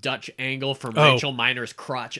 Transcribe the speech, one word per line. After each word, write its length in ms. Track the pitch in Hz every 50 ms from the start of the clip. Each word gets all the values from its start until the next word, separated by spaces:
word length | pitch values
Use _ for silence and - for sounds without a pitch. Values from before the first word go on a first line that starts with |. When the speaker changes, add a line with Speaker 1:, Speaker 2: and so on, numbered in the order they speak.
Speaker 1:
Dutch 300 | - 139 131 120 - - - -
angle 340 | 131 131 135 135 135 135 135
from 220 | - - 127 110 135
Speaker 2:
Oh. 160 | 151 147 131
Speaker 1:
Rachel 180 | 123 151 143
Minor's 400 | 131 120 117 123 127 123 120 107
crotch 460 | - - - - 135 127 117 117 -